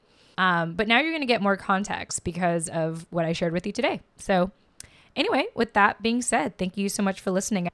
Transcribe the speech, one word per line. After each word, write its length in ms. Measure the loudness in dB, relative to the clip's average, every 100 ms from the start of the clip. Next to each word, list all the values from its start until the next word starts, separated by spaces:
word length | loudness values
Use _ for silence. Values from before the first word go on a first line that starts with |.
| _ _ _ 0
Um, 360 | 2 2 0
but 140 | -2 2
now 120 | 4
you're 120 | 4
gonna 140 | 0 0
get 160 | 2
more 140 | 2 0
context 680 | 0 0 -2 -6 -8 -8
because 460 | -6 -2 0 0 -2
of 360 | -2 -2 -4 -6
what 160 | -2 -2
I 80 |
shared 180 | 0 -2
with 140 | -2 -4
you 60 |
today. 280 | -2 -2 -2 -8 -8
So 340 | 0 2 2 -4 _ -20 -20 -20 _
anyway, 300 | -2 0 0 0
with 200 | -2 0
that 280 | 4 4 2
being 200 | -2 -2
said, 340 | 0 0 -2 -4
thank 220 | -6 -2
you 100 | -4
so 140 | 0
much 180 | -2 -2
for 100 | -2
listening. 380 | -2 0 -2 -2